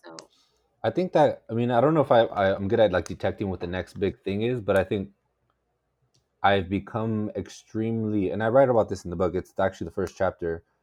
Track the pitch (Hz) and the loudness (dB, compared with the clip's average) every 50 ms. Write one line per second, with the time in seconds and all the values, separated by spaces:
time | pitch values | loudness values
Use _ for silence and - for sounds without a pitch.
0 | - - 165 160 - _ _ _ _ _ _ _ _ _ _ _ - 110 - 165 | -20 -20 -20 -20 -20 _ _ _ _ _ _ _ _ _ _ _ -6 -4 -2 -2
1 | 185 180 - 165 147 117 - - _ - 113 117 120 120 123 117 123 151 165 156 | -2 0 2 2 2 2 0 -2 _ -6 -4 -2 -2 0 2 4 4 4 4 4
2 | 127 - 127 117 117 - - 104 98 95 - 95 98 95 113 113 110 95 92 90 | 4 4 4 4 4 4 2 0 2 2 0 0 0 4 6 6 6 6 4 0
3 | - - 90 - - 95 87 - 107 95 90 - 90 87 90 92 87 - - 95 | -2 -4 -6 -4 -4 -4 -4 -4 -4 -6 -6 -6 -6 -6 -6 -6 -8 -8 -6 -4
4 | 101 92 - - - 95 98 104 113 120 127 120 98 101 95 98 92 - 117 101 | -2 -2 -2 -4 -6 -6 -4 -2 -2 -2 -2 -2 0 2 2 2 2 0 -2 -4
5 | 95 - _ _ _ _ _ _ _ _ _ _ _ _ _ _ _ _ _ _ | -4 -6 _ _ _ _ _ _ _ _ _ _ _ _ _ _ _ _ _ _
6 | _ _ _ _ _ _ _ _ - 98 101 98 90 87 101 95 101 - - 110 | _ _ _ _ _ _ _ _ 0 2 2 2 0 -2 -4 -4 -4 -6 -6 -6
7 | 113 113 110 107 107 104 - - 117 - - - - _ - 110 110 113 113 113 | -4 -4 -4 -4 -4 -6 -6 -8 -10 -12 -14 -20 -16 _ -8 -6 -4 -4 -4 -4
8 | 110 107 107 104 92 92 - 101 110 113 117 135 139 127 120 110 98 - 98 - | -4 -2 -2 -2 -2 -2 -2 -2 -2 2 4 4 4 4 4 2 0 0 -4 -10
9 | - 90 87 87 92 87 92 92 - - _ - 95 92 - - 98 82 - 101 | -8 -8 -4 -2 -2 -2 -2 -4 -6 -6 _ -4 -2 -2 -4 -6 -12 -10 -6 -6
10 | 92 87 - - 95 90 - - 87 82 82 82 - _ _ _ | -6 -6 -4 -4 -4 -4 -4 -4 -6 -8 -8 -8 -10 _ _ _